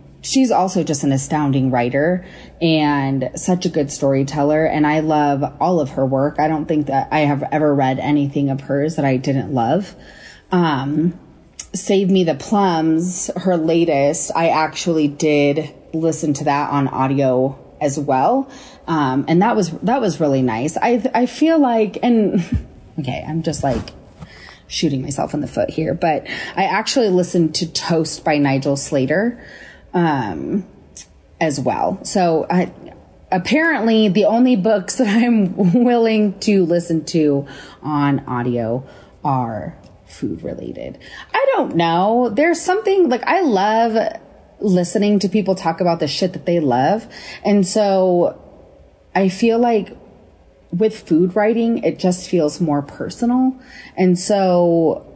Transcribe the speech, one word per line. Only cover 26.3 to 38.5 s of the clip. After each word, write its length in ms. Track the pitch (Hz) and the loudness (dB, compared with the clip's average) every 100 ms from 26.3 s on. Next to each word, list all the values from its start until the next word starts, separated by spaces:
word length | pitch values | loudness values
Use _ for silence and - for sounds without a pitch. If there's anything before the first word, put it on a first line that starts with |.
| - - - | -12 -8 -4
I 100 | 196 | -2
actually 440 | 190 220 277 214 | -2 0 0 2
listened 460 | 180 175 180 160 - | 2 2 2 0 0
to 160 | 165 | -6
Toast 520 | - - 165 160 - | -6 -2 -2 -2 -4
by 140 | - 147 | -2 2
Nigel 360 | 143 135 143 139 | 2 0 0 -2
Slater, 640 | - 143 131 165 233 240 - - - - - | -2 -2 0 0 -2 -4 -18 -20 -20 -20 -6
um, 760 | 185 170 139 107 78 69 202 - - - - - - _ - | 0 0 0 -4 -6 -6 -6 -6 -20 -20 -20 -20 -20 _ -4
as 200 | 165 143 | -2 -2
well. 440 | 127 55 73 190 | -2 -2 -4 -4
So 420 | - 208 175 160 - | -4 0 2 0 0
I, 220 | 180 160 - - - - - - | -2 -2 -8 -20 -20 -20 -20 -6
apparently 800 | 185 180 285 330 269 226 220 214 | -4 0 0 2 0 2 2 4
the 160 | 185 185 | 4 2
only 300 | 226 254 240 | 4 4 4
books 400 | 196 208 175 - | 2 0 0 -2
that 120 | 226 | 2
I'm 680 | 214 240 220 185 - 185 | 2 4 2 2 2 2
<laughs> 100 | 247 | 4
willing 560 | 240 240 226 220 208 185 | 4 4 2 2 0 0
to 240 | - 202 165 | 2 2 4
listen 400 | 170 170 165 143 | 2 0 -2 0
to 420 | 165 151 139 139 - - - | 0 2 2 -2 -16 -20 -12
on 380 | 151 147 143 135 - | -4 0 0 0 -2
audio 600 | 123 123 | -4 -2